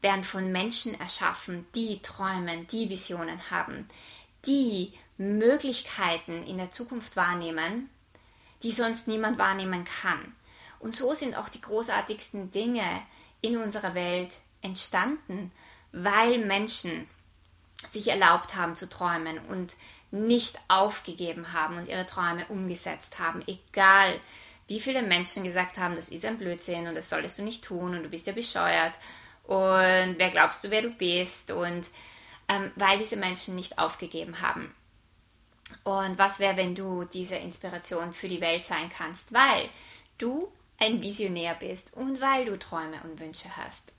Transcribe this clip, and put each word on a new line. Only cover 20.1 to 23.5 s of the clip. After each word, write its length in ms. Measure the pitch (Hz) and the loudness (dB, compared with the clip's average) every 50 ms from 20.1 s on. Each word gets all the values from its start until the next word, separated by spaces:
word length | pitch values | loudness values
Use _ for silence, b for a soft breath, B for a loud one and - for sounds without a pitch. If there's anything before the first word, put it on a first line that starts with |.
nicht 480 | - 202 214 226 240 240 - - - - - - | -4 0 4 4 4 4 4 0 -2 -6 0 2
aufgegeben 840 | 190 190 196 208 208 - - - 160 175 175 170 165 170 170 165 175 | 4 6 6 4 2 -2 -8 -10 -8 -6 -6 -6 -6 -8 -10 -6 -2
haben 240 | 165 156 160 175 175 | -2 -2 -2 -2 -6
und 100 | 175 - | -8 -6
ihre 180 | - 185 185 | -4 -4 -4
Träume 400 | 185 - 185 175 170 170 175 - - | -4 -4 -2 -2 0 -2 -2 -6 -6
umgesetzt 720 | 214 190 190 180 175 170 - 175 156 - - - - - | -6 -6 -4 -4 -4 -4 -4 -6 -6 -8 -10 -12 -8 -4
haben, 240 | 180 165 170 175 - | -4 -2 -2 -4 -6
egal 720 | - | -8